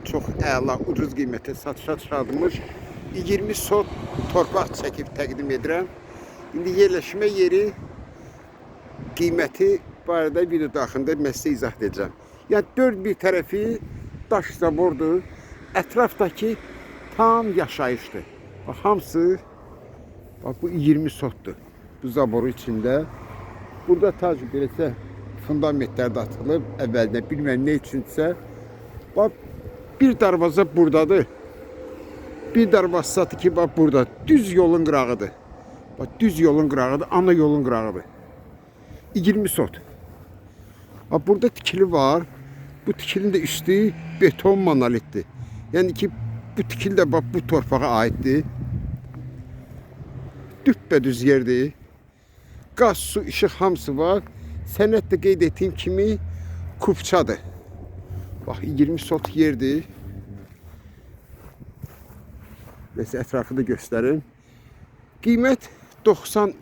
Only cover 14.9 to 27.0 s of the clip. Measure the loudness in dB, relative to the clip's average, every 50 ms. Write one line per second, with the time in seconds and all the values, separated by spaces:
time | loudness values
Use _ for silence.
14.9 | 2 0 0 0 2 0 -2 -4 -12 -20 -20 -20 -20 -20 -16 -4 -2 -2 -2 0
15.9 | 2 2 2 2 2 0 -2 -2 -2 -2 -4 -4 -4 -6 -8 -14 -18 -18 -18 -18
16.9 | -18 -18 -18 -8 0 2 4 6 6 4 2 2 0 0 0 0 -2 -2 -2 -2
17.9 | -2 -4 -6 -10 -12 -12 -12 -14 -18 -20 -20 -20 -20 -16 -14 -12 -10 -2 0 2
18.9 | 2 2 0 -2 0 2 2 2 2 0 -4 -10 -20 -20 -20 -20 -20 -20 -20 -20
19.9 | -20 -20 -20 -20 -20 -20 -20 -20 -18 -10 -10 -8 -6 -6 -6 -4 -2 2 4 4
20.9 | 4 4 2 -2 -4 -6 -6 -6 -8 -8 -12 -14 -14 -14 -16 -20 -20 -20 -20 -20
21.9 | -16 -12 -10 -4 0 0 2 2 2 0 0 0 -2 -6 -6 -6 -4 -2 0 0
22.9 | 0 0 -2 -4 -10 -14 -16 -16 -16 -16 -16 -16 -18 -18 -18 -18 -18 -8 0 2
23.9 | 4 4 4 2 2 0 0 -2 -2 -2 -4 -6 -2 -2 -2 -2 -2 -2 -4 -4
24.9 | -4 -6 -10 -16 -16 -16 -16 -16 -16 -12 -6 -4 0 0 2 2 2 0 -2 -2
25.9 | -2 -2 -2 -2 -2 -4 -6 -6 -8 -6 -2 0 0 0 -2 -4 -6 -6 -4 0
26.9 | 2 2